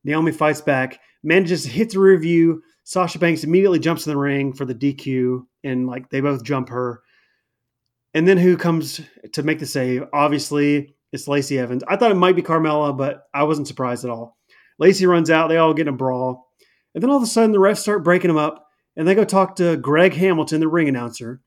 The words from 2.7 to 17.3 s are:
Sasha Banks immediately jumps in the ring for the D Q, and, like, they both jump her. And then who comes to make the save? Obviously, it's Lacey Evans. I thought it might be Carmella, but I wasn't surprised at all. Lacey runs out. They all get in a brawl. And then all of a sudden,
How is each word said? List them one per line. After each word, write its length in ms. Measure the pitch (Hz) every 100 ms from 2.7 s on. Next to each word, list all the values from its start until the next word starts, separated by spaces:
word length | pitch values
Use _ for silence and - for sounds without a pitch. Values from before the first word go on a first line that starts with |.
| _
Sasha 380 | - 185 175 165
Banks 240 | 170 160
immediately 340 | 151 180 196 170
jumps 260 | 160 160 151
in 60 |
the 60 | 143
ring 340 | 143 139 139
for 100 | 135
the 100 | 131
D 180 | 113 139
Q, 540 | 139 139 127 123 127 127 _
and, 240 | 143 127 127
like, 240 | 127 127
they 100 | 139
both 220 | 143 135
jump 260 | 110 139 123
her. 300 | 123 123 117 _ _ _ _ _ _ _ _ _ _ _
And 140 | 160 170
then 120 | 190
who 180 | 180 175
comes 440 | 175 160 143 - 156 _ 107
to 80 | -
make 160 | 151 156
the 60 | 135
save? 360 | 143 127 127 139
Obviously, 840 | 147 147 147 - 147 143 147 143 _ _
it's 160 | 127 -
Lacey 300 | 143 135 135
Evans. 240 | 120 123 -
I 100 | 190
thought 140 | 233
it 60 | 190
might 180 | 180 180
be 60 |
Carmella, 540 | 170 160 160 151 147 135
but 320 | 139 135 _
I 120 | 143
wasn't 240 | 151 151 139
surprised 360 | - 127 123
at 60 | 123
all. 260 | 113 117 _ _ _ _ -
Lacey 260 | 170 196 185
runs 240 | 175 160
out. 180 | 160 160
They 100 | 165
all 160 | 160
get 120 | 156 151
in 80 |
a 20 | 131
brawl. 540 | 131 127 127 127 _ _ _ _ _
And 80 | -
then 80 | 240
all 60 | 277
of 40 |
a 40 |
sudden, 260 | 226